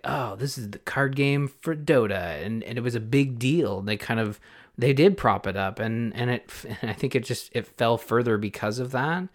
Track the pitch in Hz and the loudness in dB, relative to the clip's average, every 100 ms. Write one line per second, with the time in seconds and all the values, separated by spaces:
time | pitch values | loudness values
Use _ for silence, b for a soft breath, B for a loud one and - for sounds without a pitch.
0 | - 143 120 98 139 135 104 101 - 135 | -6 -4 -4 -6 -6 -6 -10 -10 -6 -2
1 | 139 135 139 143 143 - 160 156 151 143 | 0 2 2 2 0 -4 -6 -2 4 4
2 | 107 92 87 76 92 113 - 117 120 117 | 4 0 -4 -4 -4 -4 -4 -4 -2 -2
3 | 110 139 139 117 127 165 127 95 101 104 | 2 2 2 0 2 2 2 0 -2 -4
4 | - 113 107 104 B B B - 120 135 | -2 -2 -2 -4 B B B 0 2 6
5 | 180 196 123 98 98 95 95 - 113 113 | 6 6 4 2 0 -2 -2 -2 -2 -2
6 | 117 - 123 123 - - - 110 113 - | -2 -2 -2 -2 -6 -14 -12 -8 -6 -4
7 | 135 127 117 120 - 120 - - 117 113 | -2 0 -2 -6 -6 -8 -6 0 2 2
8 | - 117 120 107 104 - 107 113 127 131 | 2 2 4 2 0 -4 -4 -4 -4 -2
9 | 143 175 185 | 0 -2 -6